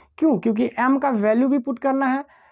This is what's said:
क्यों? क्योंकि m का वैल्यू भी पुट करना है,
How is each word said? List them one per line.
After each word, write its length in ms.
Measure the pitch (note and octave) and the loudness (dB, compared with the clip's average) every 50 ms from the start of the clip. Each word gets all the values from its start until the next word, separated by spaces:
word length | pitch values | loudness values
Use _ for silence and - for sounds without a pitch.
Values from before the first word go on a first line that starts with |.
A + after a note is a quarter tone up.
| - _ _ - | -20 _ _ -2
क्यों? 180 | D#4 D#4+ C4+ F3+ | 0 2 2 2
क्योंकि 300 | - A3+ A3 G#3+ B3 A#3 - - | 0 0 0 0 -2 -2 -2 -2
m 200 | A#3 B3+ C4+ C#4 C4+ | 0 0 0 0 0
का 80 | C#4 | 0
वैल्यू 380 | B3+ G#3+ G3+ G#3+ A3 A#3 B3+ C4+ | 0 0 2 2 2 2 2 2
भी 100 | C4+ C#4+ | 0 0
पुट 200 | A#3+ C#4 C4 A#3+ | -2 -4 -6 -4
करना 280 | - C4+ C4 C4+ C#4 | -2 -2 0 0 0
है, 180 | C4 C4 C#4 C#4+ - _ _ _ _ | 0 -2 -4 -6 -10 _ _ _ _